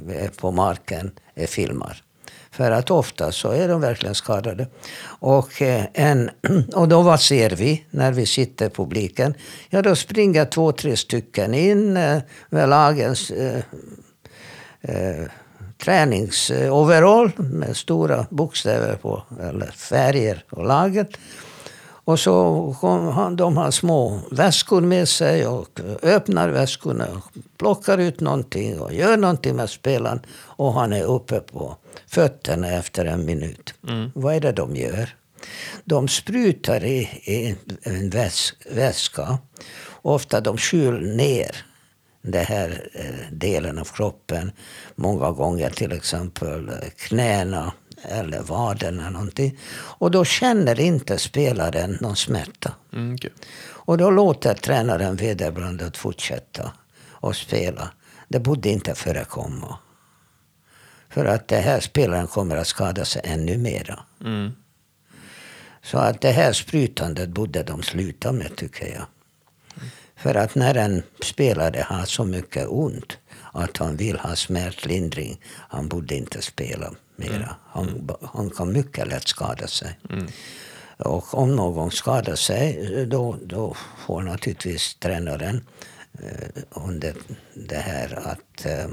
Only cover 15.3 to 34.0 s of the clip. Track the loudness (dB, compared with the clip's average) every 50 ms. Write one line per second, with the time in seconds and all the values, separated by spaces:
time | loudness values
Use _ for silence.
15.3 | -12 -18 -20 _ _ -18 -18 -18 -12 -4 2 4 4 6 6 4 4 2 0 0
16.3 | 0 0 0 0 2 2 2 4 6 6 8 8 8 10 10 10 10 8 8 4
17.3 | 2 0 -2 -2 -2 -2 -2 -2 -4 -4 -2 0 0 2 2 2 2 0 0 -2
18.3 | -2 -2 -2 -2 -2 -2 0 0 2 2 0 0 -2 -4 -4 -6 -6 -6 -8 -10
19.3 | -12 -8 -8 -6 -4 -6 -6 -8 -10 -12 -6 -2 2 2 4 4 4 2 2 0
20.3 | -2 -4 -8 -12 -8 -4 0 2 4 4 4 2 2 0 -2 -2 -6 -18 -20 -20
21.3 | -20 -20 -20 -20 -20 -18 -18 -18 -20 -20 -20 -20 -18 -6 0 2 2 4 4 6
22.3 | 6 6 6 6 4 2 0 -2 -2 0 2 2 2 2 2 0 0 0 0 0
23.3 | 2 2 2 4 4 4 2 2 0 2 2 4 4 4 4 2 0 -4 -6 -4
24.3 | 2 4 4 4 4 2 2 4 4 4 6 6 4 4 4 2 2 2 4 4
25.3 | 4 4 2 0 0 -4 -6 -10 -12 -10 -8 -8 -6 0 4 4 4 4 4 2
26.3 | 2 2 2 2 4 2 2 0 0 -4 -4 -4 -2 -2 -2 -4 -6 -10 -12 -14
27.3 | -18 -20 -20 _ _ 0 2 2 2 2 2 2 4 4 2 0 0 -2 0 0
28.3 | 0 0 -2 -4 -4 -4 -4 -4 -4 -6 -6 -6 -2 2 4 4 6 6 6 4
29.3 | 2 2 0 -2 0 0 -2 -4 -6 -4 0 0 0 2 0 -2 -4 -4 -8 -12
30.3 | -20 -20 -20 -12 -4 0 0 2 2 2 2 2 2 0 2 2 0 0 0 -2
31.3 | -4 -4 -4 -6 -10 -10 -8 -10 -10 -14 _ -20 -20 -20 -10 -2 2 4 4 4
32.3 | 2 -2 -4 -2 -2 0 0 -2 -2 -4 -4 -4 -2 -2 -2 0 0 -2 -2 -2
33.3 | -2 -2 -4 -6 -8 -12 -16 -18 -18 _ -10 -6 -6 -6